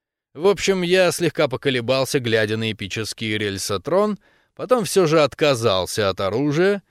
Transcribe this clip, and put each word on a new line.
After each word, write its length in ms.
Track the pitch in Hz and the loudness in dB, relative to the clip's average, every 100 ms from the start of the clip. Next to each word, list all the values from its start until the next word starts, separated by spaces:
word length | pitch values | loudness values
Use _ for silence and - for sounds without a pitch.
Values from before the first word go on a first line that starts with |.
| _ _ _ | _ _ _
В 140 | 135 185 | -2 0
общем, 340 | 196 - 190 | 2 0 0
я 300 | 175 185 175 | 2 2 2
слегка 360 | - 170 - 143 | 2 -2 0 -2
поколебался, 720 | 120 139 127 113 131 131 143 | -2 -2 -2 0 0 0 -2
глядя 380 | 120 110 107 110 | 0 0 0 -2
на 140 | 110 | -4
эпический 640 | 107 95 113 107 - 110 107 | -6 -8 -8 -8 -6 -4 -2
рельсотрон, 800 | 104 98 - 98 - 180 214 196 _ _ _ - | -2 -4 -4 -6 -2 0 0 -4 _ _ _ -8
потом 280 | 165 254 175 | 0 0 2
всё 200 | 196 165 | 2 4
же 180 | 160 | 4
отказался 840 | 143 - 147 123 113 92 87 - 98 | 2 2 0 2 2 0 0 0 0
от 100 | 95 | 0
оружия. 640 | 98 110 147 147 190 202 - | -2 -2 0 2 0 0 -6